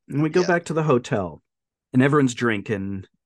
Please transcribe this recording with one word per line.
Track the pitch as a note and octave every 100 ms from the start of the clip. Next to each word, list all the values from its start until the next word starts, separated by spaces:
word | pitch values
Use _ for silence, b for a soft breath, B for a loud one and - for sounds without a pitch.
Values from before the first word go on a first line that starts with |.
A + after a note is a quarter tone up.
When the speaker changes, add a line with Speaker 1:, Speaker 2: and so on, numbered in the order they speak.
| -
Speaker 1:
And | C#3
we | D#3
go | F3
Speaker 2:
Yeah. | F3+
Speaker 1:
back | E3+ -
to |
the | D#3+
hotel, | D#3 B2 - G#2+ F2+ D2 _ _ _ _ _
and | B2+
everyone's | C#3 D3 C3+ A#2
drinking, | A#2+ G#2+ G2 G#2 G2 G2 - _